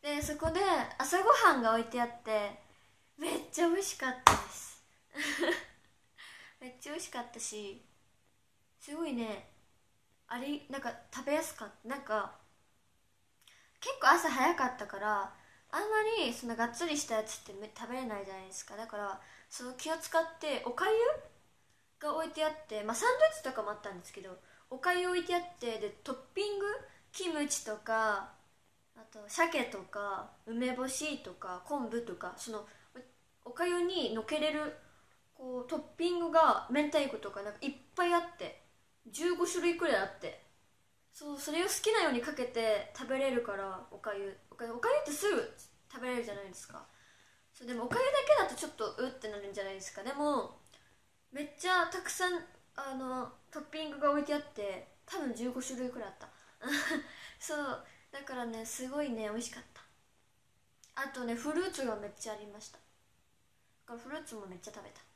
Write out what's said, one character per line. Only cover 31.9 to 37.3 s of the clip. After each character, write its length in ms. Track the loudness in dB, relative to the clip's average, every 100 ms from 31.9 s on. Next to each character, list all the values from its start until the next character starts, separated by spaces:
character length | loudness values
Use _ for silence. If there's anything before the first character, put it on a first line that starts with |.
| -4
と 140 | -4 -8
か、 180 | -8 -10
そ 140 | -10
の、 140 | -10 -10 -20 -20 -20 -20 _ _ _ -16
お、 40 |
お 40 |
か 140 | -2 0
ゆ 160 | 2
に 300 | 2 2 0 -2
の 80 |
け 160 | -2 0
れ 120 | 2
る、 240 | 0 -4 -8 -20 -20 _ _ _ -14
こ 240 | -8 -6
う、 80 | -4
ト 80 | -4
ッ 20 | -6 -2
ピ 120 | 0
ン 100 | 2
グ 120 | 6
が、 360 | 8 8 8 4
明 140 | 2 4
太 220 | 4 2
子 100 | -2
と 120 |
か、 140 | -8